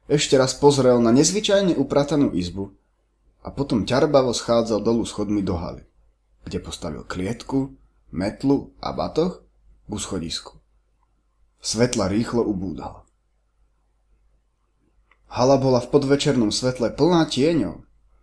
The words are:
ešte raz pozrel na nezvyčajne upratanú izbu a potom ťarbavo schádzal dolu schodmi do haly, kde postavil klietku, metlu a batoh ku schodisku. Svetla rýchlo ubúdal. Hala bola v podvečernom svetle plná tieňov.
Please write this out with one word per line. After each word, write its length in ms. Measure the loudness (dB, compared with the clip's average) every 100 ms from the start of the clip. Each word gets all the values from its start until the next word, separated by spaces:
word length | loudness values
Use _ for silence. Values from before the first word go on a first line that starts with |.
| -2
ešte 240 | -2 2 2
raz 180 | 2 4
pozrel 420 | 4 6 4 4
na 160 | 6 6
nezvyčajne 640 | 4 2 2 2 2 0
upratanú 560 | 0 0 0 0 0 0
izbu 400 | -4 -8 -12 _ _ _ _ _ _ _
a 60 | -14
potom 380 | -8 -2 -2 0
ťarbavo 480 | 0 4 4 2 -2
schádzal 480 | 0 0 2 -2
dolu 240 | 0 0 -2
schodmi 340 | -6 -4 -2
do 140 | -2 -4
haly, 280 | -6 -12 -20 _ _ _ _ _
kde 160 | -10 -10
postavil 480 | -10 -12 -10 -10 -12
klietku, 680 | -8 -6 -8 -4 -4 -4 -10 _ _ _
metlu 640 | -6 -6 -2 0 0 -2 _
a 80 | -8
batoh 480 | -6 -4 -2 -2 -4 _ _ _ _ -12
ku 100 | -10
schodisku. 580 | -8 -8 -8 -10 -14 -20 _ _ _ _ _ _ _ _ _ _
Svetla 440 | -8 0 0 2 0
rýchlo 340 | 0 -2 -2 -2
ubúdal. 580 | -4 -6 -10 -12 -16 _ _ _ _ _ _ _ _ _ _ _ _ _ _ _ _ _ _ _ _ _ _ _
Hala 240 | 0 4 4
bola 240 | 4 2
v 100 | 2
podvečernom 640 | 0 2 2 2 2 0
svetle 400 | 0 -4 -2 -4
plná 320 | 2 4 4 2
tieňov. 540 | 2 2 2 -2 -8 -20 _ _ _